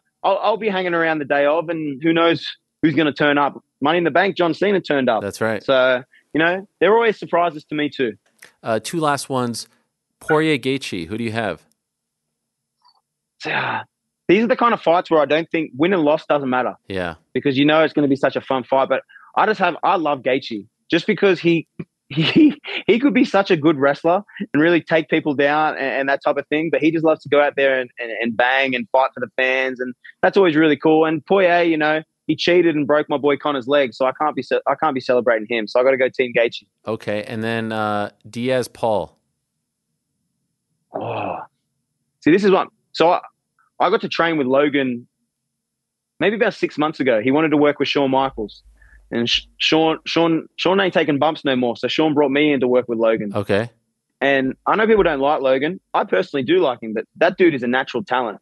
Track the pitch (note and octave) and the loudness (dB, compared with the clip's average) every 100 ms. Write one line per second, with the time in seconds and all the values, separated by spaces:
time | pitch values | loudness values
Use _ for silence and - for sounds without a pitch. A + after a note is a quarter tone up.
0 | _ _ F3+ G3 G#3 G#3+ G#3+ F#3 F3+ E3+ | _ _ -2 0 0 -2 -2 -2 -2 0
1 | D#3+ D#3 C#3 C#3+ C#3+ D#3+ E3 E3 D3+ C3 | 0 -2 -2 0 2 0 -2 -6 -6 -2
2 | D#3+ E3 E3+ D#3 - - _ - D#3+ C#3+ | 0 2 2 0 -6 -14 _ -2 0 2
3 | D3 - D3 C#3+ C#3 - _ - C#3+ F3 | 0 2 2 2 0 -4 _ -4 0 0
4 | D#3+ E3 G3 E3+ E3+ D3 G3 F#3+ - C#3+ | 0 0 0 0 -2 0 0 0 0 0
5 | B2 A2 G2+ - A2+ G#2+ - C3 B2+ B2 | 0 0 -4 -4 -4 -4 0 2 2 0
6 | - _ _ D3 E3 F#3+ G3+ - F3+ A3+ | -4 _ _ -2 0 -2 -8 0 2 4
7 | A#3 - D#3 E3+ F3 D3+ - D3+ D3 - | 2 -2 -4 0 0 -4 -10 -6 -6 -2
8 | A#2 A2 _ _ - _ C3 A2 - E3+ | -4 -6 _ _ -20 _ -4 -4 -4 -2
9 | D3+ C#3 - C3 A#2+ A2 - _ _ _ | -2 -2 -4 -4 -4 -6 -12 _ _ _
10 | _ _ - D3+ D#3+ C#3+ C3 C3+ - G2 | _ _ -2 0 2 0 -2 -4 -6 -10
11 | E2 A2 A#2 A2+ G#2 D#2 _ _ _ _ | -8 -6 -6 -4 -4 -6 _ _ _ _
12 | _ _ _ _ _ _ _ _ _ _ | _ _ _ _ _ _ _ _ _ _
13 | _ _ _ _ D3+ - - - - _ | _ _ _ _ -8 -6 -6 -8 -10 _
14 | _ _ - G3 A3+ B3+ A#3 G#3+ E3 F3 | _ _ 0 2 2 0 0 0 0 0
15 | - D#3+ C3+ D3+ E3 E3 D3+ C3 F3 F#3+ | 2 0 2 0 -2 -6 -6 -2 0 2
16 | D3 D#3 - D3 C3 B2+ A2+ - - F#2+ | 0 0 0 -2 0 -2 -2 -8 -10 -6
17 | F2 D#2+ _ B2+ C#3+ C3 D3 D#3 D3+ D#3 | -6 -8 _ -4 -2 2 2 4 2 0
18 | C#3 C3+ C#3 B2 - C3 - C3+ C3 C3 | 0 0 0 -2 -4 -4 0 0 0 -2
19 | - - - - G3 G3+ F3 C#3+ E3 F#3+ | -6 -20 -6 0 0 2 -2 0 -2 0
20 | D3+ C3+ C3 C3 - G#2+ G2 _ - E3 | -2 -2 -2 -2 -4 -12 -12 _ -2 -2
21 | - F3+ G3 E3+ E3+ E3 - - - _ | 0 0 2 2 2 0 -2 -16 -18 _
22 | _ C#3 D#3 - D4+ - - - - A3+ | _ -2 2 4 4 2 -12 -8 0 2
23 | C#4 F#3 - G3 G3 E3 D#3 C#3+ C#3 C#3+ | 2 2 2 2 2 2 2 2 0 2
24 | E3 F#3+ - - E3 C#3+ E3 E3+ - E3 | 0 0 -4 -14 -4 0 2 2 2 -2
25 | D3+ D#3+ D#3 C3+ C#3+ D3+ D#3 F2 C3+ B2+ | 0 -2 -2 0 0 2 0 -2 -4 -2
26 | C#3 C#3 D3 C#3+ - D3+ D#3+ C#3 D#3 D#3+ | -2 -2 -2 -4 -2 -4 0 0 0 2
27 | D#3+ D#3 C3+ C#3+ C#3+ C#3 C3+ C3 B2 - | 0 0 0 2 2 2 0 0 -4 -10
28 | A#2 G#2 A#2 A2 B2 C3+ C3+ B2 A2+ C3 | -10 -4 -4 0 0 2 0 -4 -2 0
29 | C3+ B2+ A#2+ - C3 C3 C3 B2 B2+ - | 0 -4 -8 -2 0 0 -2 -6 -10 -10
30 | - - F#3 G3 F3+ D3+ D#3+ C#3+ D#3+ D#3 | -20 -2 0 4 4 4 4 4 4 4
31 | D#3+ D#3+ - G3 F3 F3 E3+ D#3 D3+ D#3 | 2 -2 0 2 4 4 2 0 0 0
32 | - _ - D3+ - F3+ E3+ D3+ C#3 D3+ | -4 _ -6 -2 2 4 4 0 0 0
33 | D3+ C#3+ C#3+ C#3+ D3+ C#3 A#2+ C#3+ B2+ - | 0 -2 0 0 -2 -6 -2 0 0 -2
34 | C3 C3 D3+ C3+ B2+ A#2+ B2 C#3 D#3 C3 | -4 -2 -4 -4 -4 -2 -2 -2 -2 -2
35 | B2+ B2 A#2 A2 G#2+ A#2 G#2 B2 B2+ C3 | 0 0 2 0 -2 -6 -2 0 2 2
36 | B2+ - B2 A#2 A#2 - _ _ - A2 | 0 0 -2 0 -2 -4 _ _ -10 -8
37 | A2 G#2 G#2 A2+ A2+ A2+ A2+ A2 G#2+ G#2 | -6 -6 -6 -8 -4 -4 -4 -4 -2 -2
38 | G2+ _ G#2+ A#2 B2+ B2+ A2+ - A#2 G2 | -6 _ -16 -8 -2 -2 -4 -4 -2 -2
39 | D#2+ _ _ _ _ _ _ _ _ _ | -4 _ _ _ _ _ _ _ _ _
40 | _ _ _ _ _ _ _ _ _ - | _ _ _ _ _ _ _ _ _ -12
41 | A2+ A2 G2 E2+ - _ _ _ _ _ | -10 -10 -10 -12 -14 _ _ _ _ _
42 | _ _ D3 F#3+ G3+ F#3 - _ _ - | _ _ 0 2 4 2 0 _ _ 0
43 | E3 F3 - _ _ _ _ - E3 G#3+ | 0 0 -4 _ _ _ _ -2 0 0
44 | F3 - E3 D#3 B2+ C3+ D3 C#3 C3 A#2+ | -2 -2 0 0 0 2 2 0 -2 -6
45 | - _ _ _ _ _ _ _ _ _ | -12 _ _ _ _ _ _ _ _ _
46 | _ - F3+ G#3+ G#3 - E3+ - D#3 - | _ -2 -2 0 -2 -2 -6 -2 -4 0
47 | C3 A2 C3 D3 D#3+ D3+ D3 C#3+ C3+ D3 | 0 2 2 0 2 2 2 0 -2 0
48 | C3+ C3 C3+ - G#2 - _ _ _ _ | 0 0 -2 -6 -12 -12 _ _ _ _
49 | _ A#2 A#2+ - - - - D#3+ D#3+ D#3 | _ -4 -2 -4 -6 -6 0 2 2 -2
50 | - E3 E3+ D#3+ - - E3 G3 F#3 F3+ | -4 0 2 0 -4 -4 0 2 0 0
51 | D#3 C#3 D3+ D3+ C#3 B2+ B2 A2 A#2+ - | 0 0 0 0 -2 0 -2 -2 -4 0
52 | D#3 C#3+ C#3 C#3+ D3+ C3+ B2+ B2 B2 A2+ | 0 2 2 2 2 2 2 0 0 0
53 | A2+ G#2+ G#2 G#2 G2+ G2+ A#2 _ _ _ | 0 0 -2 -6 0 -2 -2 _ _ _
54 | _ - C#3 C3+ C3 - C3+ F3+ A3 G#3+ | _ -4 0 2 0 -4 -2 0 4 4
55 | E3+ C#3 C#3 D3 C3 C3 D3+ F#3+ _ - | 4 2 0 0 2 2 0 -6 _ -4
56 | - F#3 F#3 C#3+ B2+ F#3 D3 A#2+ A2+ A2 | 0 -2 -2 -4 0 2 2 -2 -8 -8
57 | - - E3+ F#3+ E3+ C#3 A#2+ C3 C3+ A#2 | -10 0 0 4 2 2 -2 -2 -2 -6
58 | G2 B2+ A#2 G2 | -4 -4 -4 -8